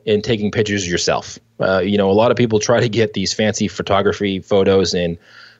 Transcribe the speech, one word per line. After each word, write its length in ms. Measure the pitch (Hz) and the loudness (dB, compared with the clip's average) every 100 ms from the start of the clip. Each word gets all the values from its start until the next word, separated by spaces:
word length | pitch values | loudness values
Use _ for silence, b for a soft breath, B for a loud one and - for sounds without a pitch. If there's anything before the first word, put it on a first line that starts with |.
| 117 | -2
and 180 | 104 | 0
taking 260 | - 110 104 | 0 -2 -2
pictures 380 | 117 104 101 87 | -2 -2 -2 -2
yourself. 500 | 85 - 64 - - _ - | -2 -2 -2 -6 -16 _ -4
Uh, 200 | - 95 | 0 0
you 180 | 95 101 | 0 2
know, 120 | 95 | 2
a 40 | |
lot 160 | 101 120 | 4 4
of 60 | 120 | 2
people 220 | 117 107 | 2 0
try 220 | 113 117 | 2 2
to 80 | 113 | 2
get 240 | 104 107 | 0 -2
these 220 | 101 92 | -2 -4
fancy 340 | - 107 - 101 | -2 -2 -2 -4
photography 720 | - 90 98 98 104 101 92 | -4 -2 0 2 0 -2 -4
photos 540 | - 101 95 98 87 | 0 2 4 2 2
and 240 | 92 87 82 B B B | -2 -4 -6 B B B